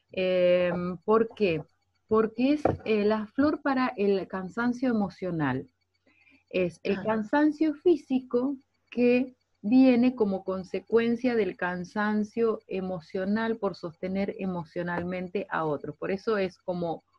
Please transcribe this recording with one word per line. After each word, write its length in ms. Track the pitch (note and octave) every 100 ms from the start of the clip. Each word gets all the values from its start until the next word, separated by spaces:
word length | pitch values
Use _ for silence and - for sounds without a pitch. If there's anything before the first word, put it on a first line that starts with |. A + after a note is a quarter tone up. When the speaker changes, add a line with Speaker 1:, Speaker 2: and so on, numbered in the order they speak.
| _
Speaker 1:
Em, 880 | - F#3 F#3 F3+ F3+ F3+ F3 F3 F3
¿por 360 | - A3 A3+
qué? 280 | - G3+ D#3+ - _ _ _ _
Porque 460 | A3 A3 - C4
es, 80 | D4+ - -
eh, 200 | - G#3+
la 240 | G3+ A3 G#3
flor 340 | - D4 D#4+
para 320 | D4 C4 B3+ -
el 300 | G3+ G3 -
cansancio 640 | F#3+ F3+ A3+ A#3+ A#3+ C4
emocional. 760 | A3+ F#3+ - F#3 E3 C#3+ C3 - _ _ _ _ _ _ _ _
Es 300 | F#3 F3+ -
el 120 | F#3
Speaker 2:
Ajá. 100 | G3
Speaker 1:
cansancio 680 | - A3 G#3+ D4 D4+ D4 D#4+
físico 800 | D4 F4+ D4+ - B3+ - A#3+ C4 C#4 _ _ _
que 460 | A#3 B3 B3 B3+ - _ _
viene 540 | G#3 B3+ C4 A#3+ B3+ B3+
como 260 | G#3 F#3+
consecuencia 920 | F#3+ F#3+ F#3 F#3+ - A3+ A#3 A#3 B3+ A#3
del 180 | F#3+
cansancio 1080 | - F3+ F3+ F3 G#3+ G#3 G#3+ G#3+ A3+ A3+ G#3+ -
emocional 920 | F#3+ F#3 F3+ - F#3+ F#3+ G#3+ A3+ A3
por 180 | G3 F3
sostener 580 | F3 - F#3 F#3+ G3 -
emocionalmente 1080 | F#3+ F3+ D#3+ F3 F3 F3 F3 F#3 F3+ G3+ -
a 160 | E3 D#3
otros. 300 | C#3+ D3 -
Por 140 | E3
eso 280 | F#3+ - G#3
es 200 | F#3+ -
como 460 | - F3 E3+ D4 -